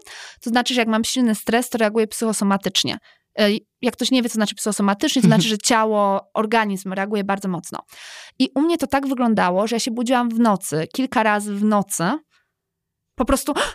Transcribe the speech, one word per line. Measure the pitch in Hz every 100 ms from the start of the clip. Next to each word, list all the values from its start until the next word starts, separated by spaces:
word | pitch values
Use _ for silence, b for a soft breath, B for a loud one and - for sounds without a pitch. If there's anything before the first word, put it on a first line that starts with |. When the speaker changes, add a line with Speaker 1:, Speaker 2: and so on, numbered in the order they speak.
| - B B B
Speaker 1:
to | -
znaczy, | 240 247
że | 254
jak | 226
mam | 220
silny | 226 262 240 214
stres, | - 226 247
to | 233
reaguję | 214 220 220
psychosomatycznie. | - 226 208 202 196 - - - - b b b -
E, | 208 214 - _
jak | 247
ktoś | - 240
nie | 262
wie, | 233
co | 220
znaczy | 208 -
psychosomatycznie, | - 190 202 202 311 262
to | -
Speaker 2:
Mhm. | 220
Speaker 1:
znaczy, | 220
że | 214
ciało, | - 233 220 214 202 196 -
organizm | - 220 226 214 196 190
reaguje | 190 202 214
bardzo | 196 196 196
mocno. | 175 - - - B B B B B
I | 262 -
u |
mnie | 311 339
to | -
tak | 277 277
wyglądało, | 262 240 208 185 185 220
że | 233
ja |
się | 254
budziłam | 226 240 254 240
w | 226
nocy, | 233 196 - 160 165
kilka | - 254 233
razy | 220 208 208 202
w |
nocy, | 214 208 196 - 175 302 - _ _ _ _ _ _ _ _ -
po | 254
prostu | 269 -
<gasps> | 302 571